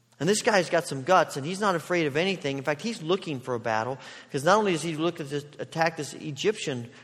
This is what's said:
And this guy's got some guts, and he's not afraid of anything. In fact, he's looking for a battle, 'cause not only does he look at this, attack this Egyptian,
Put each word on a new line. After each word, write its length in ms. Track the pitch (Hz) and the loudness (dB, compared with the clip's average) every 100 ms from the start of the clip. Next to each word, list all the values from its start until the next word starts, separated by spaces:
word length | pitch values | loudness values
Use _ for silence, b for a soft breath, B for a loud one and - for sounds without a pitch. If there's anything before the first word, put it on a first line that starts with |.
| _ - | _ -4
And 100 | 151 | 0
this 140 | 214 | 2
guy's 260 | 247 208 170 | 4 4 4
got 160 | 170 160 | 0 0
some 160 | 139 | -4
guts, 340 | 127 185 151 147 | 4 4 4 0
and 80 | |
he's 160 | 139 190 | -6 -2
not 140 | 208 | 0
afraid 320 | 170 - 180 156 | 0 0 0 2
of 100 | 135 | 2
anything. 440 | 185 190 143 139 | 0 0 -2 -4
In 40 | |
fact, 200 | 135 151 | -2 -2
he's 180 | 226 214 | -4 -6
looking 380 | 156 190 175 135 | -2 -2 -2 -6
for 160 | 123 120 | -4 -4
a 40 | |
battle, 380 | 113 110 113 139 B B B | 0 0 0 -4 B B B
'cause 120 | 143 | -2
not 160 | 143 208 | 4 6
only 140 | 208 | 4
does 100 | 165 | 0
he 140 | 160 151 | -2 -2
look 220 | 170 170 | -2 -2
at 120 | 143 | -6
this, 140 | 143 139 - | -6 -8 -12
attack 400 | 131 160 165 165 | -8 0 0 0
this 160 | 139 | -10
Egyptian, 800 | - 143 135 185 214 - 127 117 B | -8 -10 -2 0 0 -2 -4 -6 B